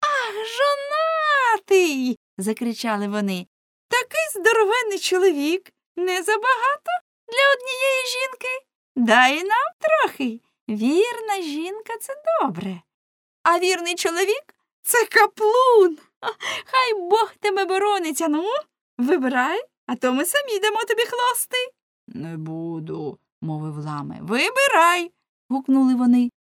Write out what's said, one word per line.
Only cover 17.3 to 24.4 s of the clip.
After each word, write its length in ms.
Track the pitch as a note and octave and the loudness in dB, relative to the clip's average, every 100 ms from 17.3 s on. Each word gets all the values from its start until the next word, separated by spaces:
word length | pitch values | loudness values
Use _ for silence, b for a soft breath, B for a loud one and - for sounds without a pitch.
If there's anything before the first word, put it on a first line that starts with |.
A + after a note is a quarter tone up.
| - | -2
тебе 240 | G#4 G4 | -2 0
боронить! 580 | F#4+ F#4+ G#4 G4+ E4 C#4+ | 0 0 2 0 -2 -2
Ану, 280 | E4 D4+ F#4 C5+ D5+ _ _ _ | -2 0 -2 -4 -6 _ _ _
вибирай, 640 | B3 E4+ C4 C4 B3+ F#4 C5 _ _ | 0 2 0 0 0 -2 -6 _ _
а 100 | B3 | -2
то 160 | B3+ | 0
ми 120 | B3+ | 0
самі 340 | E4+ D5 C#5+ G#4 | 0 -2 -2 -2
дамо 260 | G#4 G#4+ A4+ | 0 -2 -2
тобі 140 | A4 | -2
хлости! 540 | A#4+ A#4+ B4 B4 - B4+ B4+ _ _ _ - | -2 0 -2 -2 -4 -4 -6 _ _ _ -18
Не 280 | - E3 E3 | -12 -10 -10
буду! — 840 | D#3 D#3+ E3 D#3+ D#3+ D#3+ D3 - _ _ | -10 -10 -8 -10 -8 -8 -8 -10 _ _
мовив 340 | D#3+ D#3 D#3 D3+ | -8 -6 -6 -8
Ламе. 400 | D3+ D3 C#3+ - | -8 -8 -10 -12
Вибирай! — 920 | D#3+ A3+ | -4 -2